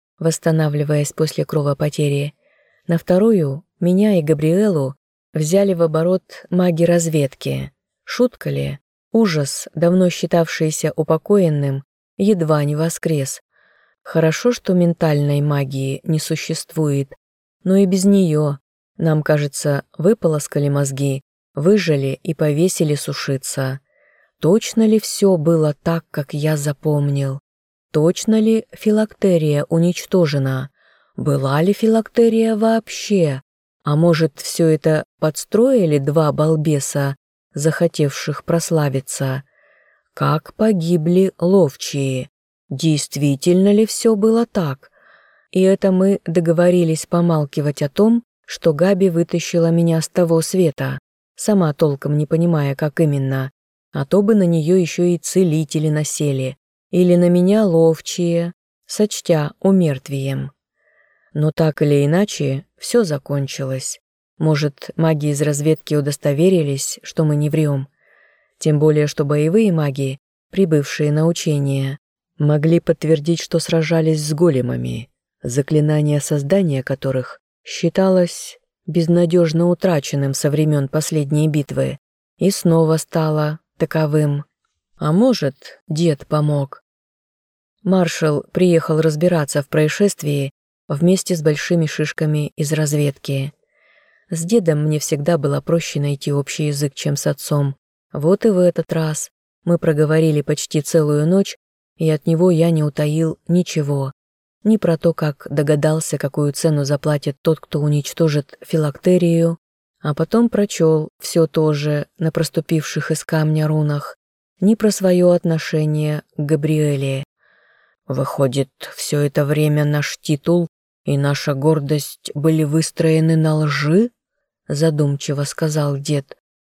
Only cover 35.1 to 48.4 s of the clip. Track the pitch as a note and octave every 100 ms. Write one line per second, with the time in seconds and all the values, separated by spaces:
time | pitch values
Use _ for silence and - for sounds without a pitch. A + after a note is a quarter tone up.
35.1 | - D#3+ - - G#3 B3+ B3+ E3+ D3 C#3
36.1 | D3+ D3+ C#3+ D#3 D#3+ D#3 D3 - C#3+ C#3
37.1 | C#3 _ _ _ D3+ D#3 - E3+ - C#3+
38.1 | - - D3 - E3+ - D#3+ D3 C3 -
39.1 | - C3+ C3 - _ _ _ _ _ _
40.1 | - C#3+ D3+ - - A3 F#3+ D#3+ F3 D#3+
41.1 | F3+ F#3+ - F3 G3 D3+ - - C#3+ C3+
42.1 | B2+ - _ _ _ - C3+ E3 D3 -
43.1 | C#3+ C#3+ C#3 - F3+ G3+ G#3 A3 - A3+
44.1 | G#3+ A3 A3+ A#3 G#3+ D#3 C3+ _ _ _
45.1 | _ _ _ _ F#3 F#3+ G3 G3 F#3 G3
46.1 | G3+ - E3+ E3 E3 F3+ F3+ E3 D#3+ -
47.1 | F3 E3+ D#3 D3 - D3 C#3 C#3+ - A3
48.1 | A#3 - _